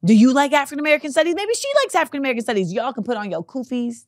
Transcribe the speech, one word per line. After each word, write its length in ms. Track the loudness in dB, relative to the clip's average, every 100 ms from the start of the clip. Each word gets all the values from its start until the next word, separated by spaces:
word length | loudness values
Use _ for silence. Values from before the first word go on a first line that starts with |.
Do 100 | 6
you 180 | 6 6
like 200 | 4 2
African 260 | 0 -2 -4
American 320 | 0 0 2
studies? 240 | 0 0
Maybe 200 | -2 -4
she 140 | -4 0 0
likes 120 | 2
African 260 | 0 -2 -2
American 220 | -2 -2
studies. 280 | -2 -2 -2
Y'all 200 | -4 -6
can 100 | -6
put 140 | -6 -6
on 140 | -4
your 120 | -8
kufis 600 | -8 -10 -6 -6 -6 -8